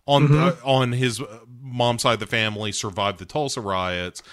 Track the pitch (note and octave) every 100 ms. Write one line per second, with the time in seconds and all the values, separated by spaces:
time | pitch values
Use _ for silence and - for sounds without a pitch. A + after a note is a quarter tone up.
0 | - C#3+ C#3+ D3 E3 - C3+ C3 B2 B2
1 | B2+ A2 A#2 A2+ B2 B2 C3+ B2 A#2+ A#2
2 | C3 A2+ G#2 A#2 A2 G#2 G#2+ G2+ A2 F#2
3 | G2+ F#2+ F#2 D3+ C#3+ - G2+ F#2+ F#2 F2+
4 | F2+ - -